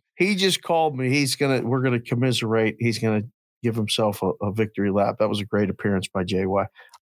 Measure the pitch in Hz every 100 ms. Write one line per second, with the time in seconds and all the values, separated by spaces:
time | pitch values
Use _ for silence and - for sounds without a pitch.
0 | _ - 185 196 190 160 - 165 160 131
1 | 127 143 135 - 139 131 - 131 127 120
2 | - 120 131 113 110 113 110 107 117 110
3 | 110 107 107 - _ _ 120 113 104 -
4 | 107 101 92 - 101 107 110 - 101 101
5 | 101 - 107 104 101 104 98 - 107 95
6 | 90 98 92 95 95 98 101 - - -